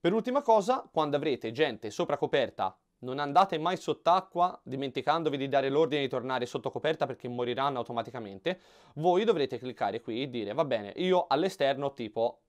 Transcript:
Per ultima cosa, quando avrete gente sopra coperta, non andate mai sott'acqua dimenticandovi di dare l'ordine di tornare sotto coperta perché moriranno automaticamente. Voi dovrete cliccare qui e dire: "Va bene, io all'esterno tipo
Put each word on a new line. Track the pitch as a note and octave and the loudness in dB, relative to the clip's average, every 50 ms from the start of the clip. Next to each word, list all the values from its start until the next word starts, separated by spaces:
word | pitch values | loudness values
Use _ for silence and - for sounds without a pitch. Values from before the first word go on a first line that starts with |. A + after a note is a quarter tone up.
Per | _ E3+ F#3+ | _ 2 2
ultima | A3+ A3 B3 B3 A3+ | 2 0 0 0 0
cosa, | A#3 - A3+ G#3+ G3 G#3 B3+ C4 - - | 4 4 4 4 6 2 0 -2 -2 -4
quando | _ D#3+ D#3 D3 C#3+ | _ 0 0 2 0
avrete | D3 C#3 D#3 C3 A2+ - A2+ A#2 | 0 0 0 -2 -2 -4 -8 0
gente | A#2+ D#3 C#3+ A#2 - - G#2+ | 0 0 0 0 -4 -8 -10
sopra | - - F3+ - C#3+ | -4 -4 -2 -2 0
coperta, | - - C#3 - C#3+ B2 G#2 - - G2+ F#2 - _ _ _ _ _ | -2 -2 0 2 0 0 0 -2 -4 -4 -4 -4 _ _ _ _ _
non | - B2 C3 C#3 | -10 -8 -6 -4
andate | D3 C#3+ C#3+ E3+ G3 F#3+ - D#3+ | -4 2 6 4 4 6 2 -2
mai | D#3 E3+ F#3 | 0 0 -2
sott'acqua | F3+ - - D3 - _ D#3+ F3 F#3 F#3 - _ F3 F3 F3+ - - _ | -2 -2 -4 -4 0 _ 4 4 4 2 -2 _ 0 0 0 0 -6 _
dimenticandovi | - B2+ C3+ C#3 C3+ B2 C3+ A#2+ - D3+ E3 E3 D3+ C#3 | -10 -8 -6 -6 -4 -6 -4 0 0 0 2 0 -2 -2
di | C#3+ C3+ C#3 | -2 -4 0
dare | C3 C#3 C3 C3+ | 2 2 2 2
l'ordine | C#3 D3 E3 D#3 C#3+ D3 | 4 2 2 2 2 -2
di | C#3 C3 | -2 -2
tornare | C3+ B2+ A#2 C3 C3 B2+ B2 | -2 -4 -2 -2 -2 -2 -2
sotto | A#2+ - C#3 - C#3 | -4 -6 -6 -6 -4
coperta | - B2+ - C#3+ E3 D#3 D3+ | -6 -2 -2 -2 0 0 -2
perché | B2+ B2+ - - B2+ | -4 -4 -10 -10 -10
moriranno | B2 B2 B2 A#2+ B2 A#2 - - C3+ | -4 -4 -2 -2 0 0 0 0 0
automaticamente. | B2 A#2 - B2+ A#2 A2+ A#2+ - B2 A2+ G2+ G2 G2 _ D#3+ F#3 F3+ _ - - - - - - | -2 -6 -4 -4 -6 -6 -6 -8 -10 -10 -10 -12 -6 _ -4 -4 -4 _ -20 -20 -20 -20 -18 -10
Voi | C#3+ D#3 F3 F3 F3+ A3 | 0 2 4 4 4 4
dovrete | A3 A3 E3 C#3+ - - A#2 | 2 2 2 2 -2 -2 -6
cliccare | B2+ B2+ A#2 - A#2+ G2+ G2 A#2 | -8 -8 -6 -4 -4 -4 -4 -4
qui | - - A2 A#2 C3+ | -6 -6 -4 -4 -4
e | C#3 | -4
dire: | A#2 A#2+ G#2+ G2 G#2+ | -4 -6 -4 -4 -2
"Va | C#3 D#3+ | -2 0
bene, | C#3+ B2+ A2+ G#2 G2+ - | 0 0 -2 -2 -6 -6
io | - F3 F#3 F3+ F3+ E3+ - | -2 0 2 4 2 2 2
all'esterno | - D3 E3 F#3+ F#3+ - D3 C3+ C#3 B2+ C#3+ C#3 C3+ | 0 2 2 0 -2 0 0 0 0 0 -2 -4 -4
tipo | - A#2 A2 - A2+ A2+ A#2 - _ _ | -4 -8 -6 -2 -2 -2 -2 -2 _ _